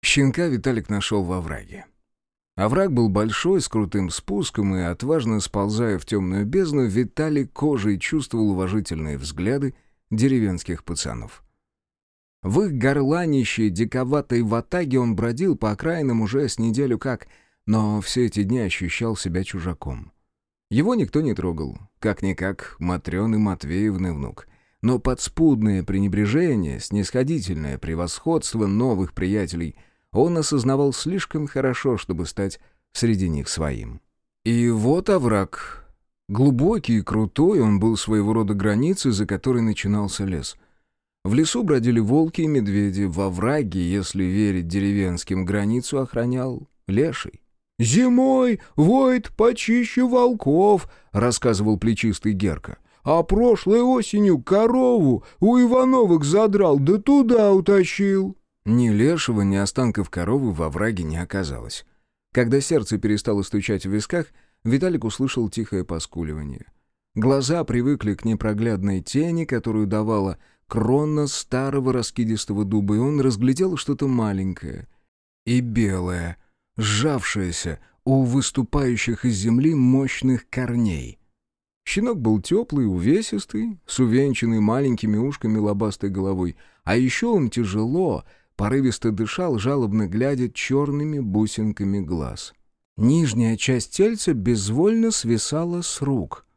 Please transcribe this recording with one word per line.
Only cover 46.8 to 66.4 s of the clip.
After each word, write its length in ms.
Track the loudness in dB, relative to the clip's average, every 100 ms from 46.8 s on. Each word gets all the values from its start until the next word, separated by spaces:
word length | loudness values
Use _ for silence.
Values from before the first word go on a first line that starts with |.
| -4
леший. 540 | 0 0 -2 -10 -14 _ _ _ _
"Зимой 840 | 2 4 4 4 4 4 2 0 -4 2
воет 540 | 4 6 4 2 -2 2
почище 720 | 2 2 0 2 2 0 2
волков", 840 | 4 4 2 2 4 4 4 0 -18 _
рассказывал 680 | 0 0 2 0 2 2 2
плечистый 560 | 2 0 0 0 -2
Герка. 440 | 0 0 -2 -10 -18 _ _
"А 200 | 0 0
прошлой 580 | 2 4 4 4 4 4
осенью 580 | 4 2 0 2 4 4
корову 840 | 4 4 4 4 4 4 4 2 -2 2
у 200 | 4 6
Ивановых 640 | 6 6 4 4 6 4
задрал, 540 | 4 4 4 4 4 4
да 220 | 4 2
туда 520 | 4 4 6 6 6
утащил". 840 | 6 6 4 4 0 0 2 0 -6 _ _
Ни 260 | 0 4 4
лешего, 520 | 4 4 2 0 0
ни 140 | 2 2
останков 560 | 0 0 -2 0 -4
коровы 400 | -4 -2 0 0
во 180 | -2 -4
враге 340 | -2 -4 -2
не 140 | -4 -6
оказалось. 680 | -4 -4 -6 -8 -12 -14 -16 _ _ _ _
Когда 300 | -2 2 2
сердце 380 | 2 0 0 -2
перестало 420 | 0 0 0 -2
стучать 460 | -2 -4 -2 -4 -2
в 20 |
висках, 380 | -4 -2 -4 -4 _ _ _
Виталик 400 | 0 0 2 -2
услышал 460 | -4 -4 -4 -2 -4
тихое 340 | -4 -4 -4
поскуливание. 840 | -4 -8 -8 -8 -8 -8